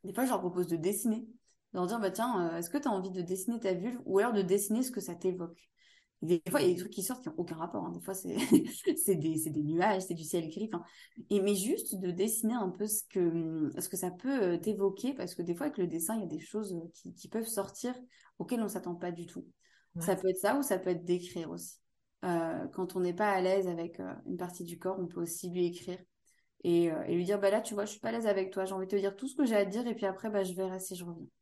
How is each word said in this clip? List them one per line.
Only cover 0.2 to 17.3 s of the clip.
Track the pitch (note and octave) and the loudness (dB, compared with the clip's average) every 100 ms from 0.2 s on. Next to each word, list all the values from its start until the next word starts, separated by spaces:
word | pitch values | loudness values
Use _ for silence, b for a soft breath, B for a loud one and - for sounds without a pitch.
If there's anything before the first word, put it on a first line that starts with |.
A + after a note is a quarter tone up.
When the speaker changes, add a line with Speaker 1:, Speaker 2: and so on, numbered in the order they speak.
| C4 | 2
Speaker 1:
je | |
leur | G#3 | 2
propose | F#3 F3+ E3+ | 0 0 0
de | E3+ | 2
dessiner, | E3+ G3+ A#3 A3 | 2 2 0 0
de | - - _ _ _ F#3 | -4 -18 _ _ _ -2
leur | F3+ | 0
dire, « | A3+ | 2
Bah, | G3 | 0
tiens, | F#3+ A#3 F#3 E3+ | 0 0 2 0
euh, | E3 | -2
est-ce | E3+ | -2
que | C#4+ | 0
t'as | C#4+ | 0
envie | G3 F#3+ | 0 -2
de | F#3 | -4
dessiner | E3+ F#3 - A#3 | -2 -2 -2 -2
ta | G3+ | 0
vulve ? » | F3 G#3+ B3 - | 0 -2 -4 2
Ou | F#3+ | 4
alors | A#3 | 6
de | G#3+ | 4
dessiner | F3+ G3 G3 A3 | 4 4 4 0
ce | B3+ | 0
que | - | -2
ça | F#3 E3+ | -6 -2
t'évoque. | F#3 F3+ E3+ - _ _ b b b _ | -2 -2 -6 -10 _ _ b b b _
Et | D#3+ F3 | 2 2
des | F3 | 4
fois, | C#4+ | 4
il | F3+ | 4
y | |
a | |
des | F3+ | 4
trucs | G#3 | -2
qui | - | -4
sortent | F#3 B3+ | -4 -4
qui | E3 | -6
n'ont | - | -4
aucun | E3+ D#3+ | -4 -4
rapport, | - G3+ | -4 -4
hein. | F3 | -4
Des | F3 | -6
fois, | - | -6
c'est, | F#3+ F3 - | -6 -4 -2
<laughs> | - - - - G4 D4 | 8 8 8 0 0 2
c'est | - F3 | 4 4
des, | D#3+ D#3 | 2 0
c'est | D#3+ | 0
des | D3+ | 0
nuages, | D3 E3 G3 F#3+ | 2 4 4 2
c'est | F3+ | 0
du | E3+ | -6
ciel | D#3 F3 D#3+ | -2 -2 -2
gris. | D#3+ A3 | -4 -4
Enfin, | E3+ B B B B - | -4 B B B B 0
et, | G3+ | 2
mais | G3 | 4
juste | G3+ G#3 G#4+ - F#3+ | 2 2 0 -2 -4
de | F#3 | -4
dessiner | F3 G#3+ - A3 | 0 0 2 0
un | B3 F#3+ | 0 -2
peu | F3+ G#3 | -2 -2
ce | - - | -2 -2
que, | G3 E3+ E3 D#3+ D#3+ D3+ - | 2 2 2 0 0 0 -2
ce | - | -6
que | F#3 | -4
ça | F3+ | -4
peut, | F3 C4 C#4 | -4 -2 2
euh, | F#3 E3+ | 2 2
t'évoquer, | F#3 G3 G3 F#3+ B3 | 0 2 0 0 -4
parce | C4 F3+ - | -4 -6 -6
que | |
des | F3 | -4
fois, | E3+ C#4+ | -2 -2
avec | B3 | -2
le | F3+ | -2
dessin, | D#3+ E3 A3+ | -2 -2 -2
il | |
y | |
a | F3+ | -4
des | D#3+ | -8
choses, | - G#3 G3+ F3 | -6 -6 -4 -6
euh, | E3 | -8
qui, | - F3+ | -14 -16
qui | - | -16
peuvent | - | -8